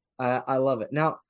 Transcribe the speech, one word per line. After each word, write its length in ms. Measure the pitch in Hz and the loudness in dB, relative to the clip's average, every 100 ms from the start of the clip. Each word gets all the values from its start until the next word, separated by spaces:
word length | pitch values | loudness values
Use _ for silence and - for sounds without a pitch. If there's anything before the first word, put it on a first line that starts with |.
| _ - | _ -4
uh, 220 | 123 123 - | -2 -2 0
I 100 | 131 | 0
love 240 | 135 123 | 2 0
it. 100 | 107 | -2
Now, 280 | 143 156 - | 0 0 -2